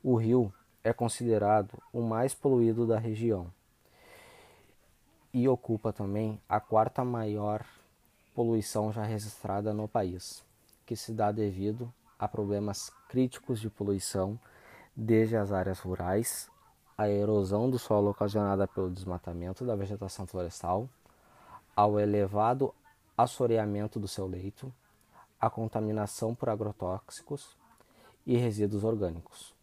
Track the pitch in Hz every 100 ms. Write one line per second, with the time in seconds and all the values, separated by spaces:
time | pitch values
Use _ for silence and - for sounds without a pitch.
0 | 131 120 113 123 110 - _ _ 113 117
1 | 117 - 120 110 101 107 98 - - 127
2 | 117 110 131 - 143 127 117 113 117 110
3 | 113 110 117 101 85 - _ _ _ _
4 | - - - - - - _ _ _ _
5 | _ _ _ 127 127 123 - 110 113 -
6 | 101 101 110 107 _ 107 - 107 110 -
7 | 123 120 110 104 104 107 - - _ _
8 | _ _ _ - 117 113 104 110 107 110
9 | 107 107 107 - 101 98 104 104 107 117
10 | 92 92 - - - _ _ _ - 117
11 | - 113 104 104 104 92 101 110 120 -
12 | _ _ 107 - 101 104 104 101 - -
13 | _ 127 131 - - 117 110 - 101 98
14 | - 98 95 113 - - - - - -
15 | 110 110 110 113 101 98 95 92 92 90
16 | 90 98 120 - - _ _ _ _ -
17 | 107 101 104 107 95 104 127 127 - 107
18 | 104 101 104 104 101 98 98 - 92 90
19 | 92 87 - 85 87 95 123 107 98 101
20 | 98 - 95 92 87 - 82 95 131 _
21 | _ _ _ - - - _ - 104 104
22 | 104 104 98 104 110 127 135 - _ _
23 | _ - 123 - 123 113 107 101 104 113
24 | 101 - 95 90 95 - 131 127 _ _
25 | _ - - _ 117 - 110 113 107 107
26 | 104 - 113 120 123 107 104 104 90 95
27 | - - - 143 - _ _ _ _ _
28 | - _ - 120 120 104 104 104 110 113
29 | 95 82 - - - _